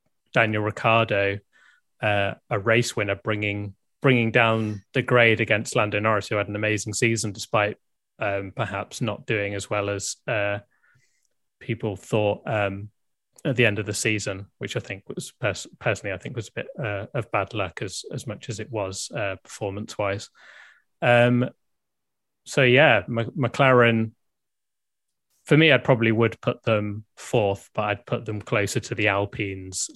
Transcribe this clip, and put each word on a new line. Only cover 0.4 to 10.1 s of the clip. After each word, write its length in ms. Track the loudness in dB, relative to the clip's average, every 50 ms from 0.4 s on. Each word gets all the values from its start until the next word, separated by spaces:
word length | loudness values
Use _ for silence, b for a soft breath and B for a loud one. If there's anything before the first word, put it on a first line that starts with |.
| 2 2 2 0 -2
Ricciardo, 760 | -2 -4 -2 0 2 4 4 2 2 0 0 0 0 -2 -4 -8 _ b b b b b b b _ _ _
uh, 340 | -2 -2 0 0 0 -2 -4 -8 _ _
a 100 | -6 -2
race 360 | 0 2 2 2 2 0 -2
winner, 200 | -4 -2 -2 -4
bringing, 580 | -4 -2 -4 -4 -2 -2 -4 -4 -4 -6 -10 -12 _ _ _ _ _
bringing 300 | 2 4 4 4 4 4
down 520 | 4 4 4 4 4 2 0 -2 -4 -8 -10 _ -4
the 80 | -4 0
grade 380 | 2 4 6 6 6 6 4
against 360 | 2 0 0 0 0 -2 0
Lando 240 | 0 0 0 -2 0
Norris, 280 | 0 2 0 0 0 -2
who 80 | -2
had 120 | -2 -2 -2
an 80 | -4
amazing 380 | -4 -2 -2 -2 -2 -4 -6 -4
season, 380 | 0 0 0 0 0 -2 -6 -8
despite, 440 | -8 -8 -2 0 0 0 0 -2 -6 _ _ _ _ _ _ _ -6
um, 340 | -4 -4 -4 -4 -6 -8 -6
perhaps 460 | -6 -6 -4 -4 -6 -8 -8 -8 -6
not 260 | -4 -4 -4 -6 -6
doing 280 | -4 -2 -2 -2 -2 -4
as 140 | -6 -6 -4
well 220 | -4 -2 -2 -2
as, 260 | -4 -4 -6 -8